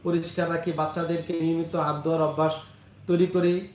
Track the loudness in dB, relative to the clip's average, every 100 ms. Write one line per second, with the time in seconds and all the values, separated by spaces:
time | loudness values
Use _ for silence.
0 | 0 -2 -2 -2 -2 -2 -2 -2 -2 -2
1 | -4 -4 -4 -2 0 0 -2 -2 -2 -2
2 | 0 2 2 2 0 0 -10 -20 -20 -18
3 | 0 2 4 4 2 2 -4